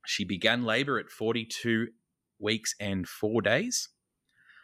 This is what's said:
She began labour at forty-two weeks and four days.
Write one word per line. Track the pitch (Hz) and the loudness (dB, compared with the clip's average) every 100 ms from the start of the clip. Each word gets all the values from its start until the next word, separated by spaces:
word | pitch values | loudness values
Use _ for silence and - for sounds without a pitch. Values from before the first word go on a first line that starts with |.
| - | -4
She | - 95 | -4 -2
began | 98 110 120 120 | 2 2 4 2
labour | 110 139 123 | 2 2 -2
at | - | -4
forty-two | - 110 117 110 - 117 113 113 _ _ _ _ _ | -4 0 0 -2 -6 0 0 0 _ _ _ _ _
weeks | 104 110 - - | -2 -2 -2 -6
and | 101 98 85 | -4 -4 -4
four | - 107 113 | -4 0 2
days. | 101 123 233 240 - _ _ _ _ _ _ - | 4 2 2 -4 -6 _ _ _ _ _ _ -20